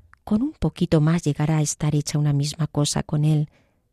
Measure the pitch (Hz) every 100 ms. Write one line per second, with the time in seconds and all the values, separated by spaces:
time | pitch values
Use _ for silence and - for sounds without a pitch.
0 | - - - 214 285 - 156 - 175 165
1 | 151 170 151 143 151 156 147 - 151 151
2 | - 147 147 143 147 147 151 - 147 143
3 | - 147 151 151 151 _ _ _ _